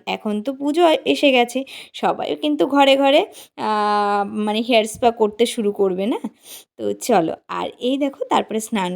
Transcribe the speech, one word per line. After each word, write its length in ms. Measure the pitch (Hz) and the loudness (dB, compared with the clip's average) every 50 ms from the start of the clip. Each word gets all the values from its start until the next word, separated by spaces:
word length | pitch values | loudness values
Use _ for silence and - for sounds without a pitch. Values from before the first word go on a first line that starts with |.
| - | -6
এখন 280 | - 190 190 - 220 208 208 208 | -8 -8 -6 -4 -6 -6 -4 -4
তো 80 | 277 269 | -6 -6
পুজো 280 | 269 277 294 294 330 349 320 311 - - | -4 -4 -2 2 4 4 4 4 2 2
এসে 240 | - 285 269 - 285 262 | 0 0 2 4 4 4
গেছে, 260 | 254 240 240 - 262 269 - - - - - - | 4 2 2 -2 -6 -8 -10 -14 -20 -20 -20 -10
সবাই 340 | - - 190 - - - - - | -4 -2 -2 -2 -2 -4 -6 -6
কিন্তু 280 | 302 - 302 302 294 339 | -4 -2 -2 0 0 0
ঘরে 280 | 277 277 285 277 269 269 | 2 4 4 6 6 6
ঘরে, 240 | 269 277 277 277 320 403 - - - - - _ - | 4 4 4 4 4 2 0 -6 -16 -20 -18 _ -6
আহ, 640 | 240 214 214 208 208 208 208 208 208 202 202 202 202 202 214 208 208 | -4 -2 -2 0 0 0 0 0 0 0 0 -2 -2 -4 -4 -4 -2
মানে, 180 | 214 208 220 | -2 -2 -2
হেয়ার 260 | 226 226 254 220 208 | 0 2 2 2 2
স্পা 240 | 220 - - - 233 | 0 -2 0 0 0
করতে 340 | 226 - 220 208 214 - 240 | 2 2 0 0 2 0 0
শুরু 240 | 233 - 247 214 202 202 | 0 0 -2 -2 -2 0
করবে 320 | - 196 190 185 180 196 | 0 0 0 0 -2 -2
না। 120 | 220 320 466 - 226 _ _ _ - - - - _ _ | -2 -4 -4 -6 -10 _ _ _ -20 -20 -20 -20 _ _
তো 100 | - 226 202 202 202 | -8 -6 -6 -6 -4
চলো, 340 | - - 233 190 165 160 - - _ - | 0 2 2 2 2 2 -2 -8 _ -10
আর 200 | 180 175 175 - - - | -8 -8 -8 -8 -8 -6
এই 180 | - 247 269 269 | -4 -2 -2 -2
দেখো, 220 | 285 277 277 - 539 | -2 -4 -4 -6 -4
তারপরে 340 | 523 - - 214 - 214 220 | -2 -2 -2 -2 -2 -4 -6
স্নান 320 | 220 - 226 208 185 180 180 | -6 -4 -4 -4 -2 -4 -4